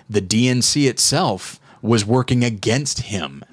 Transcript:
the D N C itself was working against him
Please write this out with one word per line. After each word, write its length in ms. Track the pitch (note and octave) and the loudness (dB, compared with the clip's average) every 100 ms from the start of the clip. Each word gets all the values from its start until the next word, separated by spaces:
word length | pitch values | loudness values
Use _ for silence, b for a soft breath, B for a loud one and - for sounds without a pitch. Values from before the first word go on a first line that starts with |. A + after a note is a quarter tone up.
| - | -4
the 120 | G2+ | -2
D 260 | F#2 G#2+ B2+ | 0 2 2
N 140 | B2 | 2
C 260 | - D3+ C#3 | 0 2 0
itself 720 | - - C#3+ E3+ F#2+ - - B B | 2 0 2 0 -2 -8 -16 B B
was 240 | G#2 A#2 G2+ | 0 2 4
working 380 | B2+ B2+ B2 | 2 2 2
against 580 | A#2+ G#2+ G#2+ A#2+ D3 - | 0 0 0 0 -2 -6
him 420 | - G2+ D2 C#2 - | -6 -6 -8 -12 -6